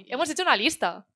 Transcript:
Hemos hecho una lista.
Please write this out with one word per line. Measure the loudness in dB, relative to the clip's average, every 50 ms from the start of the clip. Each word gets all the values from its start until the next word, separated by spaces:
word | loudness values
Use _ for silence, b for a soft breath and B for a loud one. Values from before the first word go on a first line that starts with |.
| -10
Hemos | -8 -4 -2 -2 -2
hecho | 0 -2
una | 2 2 2
lista. | 4 2 0 0 0 -4 -4 -4 -6 -16 _ _